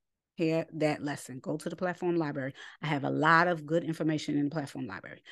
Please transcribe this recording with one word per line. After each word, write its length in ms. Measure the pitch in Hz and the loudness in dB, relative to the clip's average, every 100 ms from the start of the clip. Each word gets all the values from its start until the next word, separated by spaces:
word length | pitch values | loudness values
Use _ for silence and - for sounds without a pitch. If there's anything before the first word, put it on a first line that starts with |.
| _ _ _ - | _ _ _ -2
Hear 300 | 160 160 160 | 0 2 -2
that 300 | 160 151 151 | 0 0 0
lesson. 360 | 147 143 - 131 | -4 -6 -8 -10
Go 180 | - 151 | -6 -6
to 120 | 175 | -6
the 60 | 175 | -4
platform 400 | 180 170 180 170 | -4 -2 0 0
library. 380 | 151 147 135 - - - | 0 -2 -6 -8 -16 -8
I 60 | 151 | -2
have 160 | 143 | 0
a 60 | 139 | 0
lot 380 | 135 151 165 175 | 2 6 8 6
of 180 | 170 147 | 2 0
good 180 | 165 | 0
information 540 | 160 160 156 151 - 147 | 0 0 0 0 0 0
in 80 | 143 | 0
the 60 | |
platform 360 | 165 139 135 127 | -2 -6 -6 -8
library. 360 | 87 - - - | -8 -12 -16 -18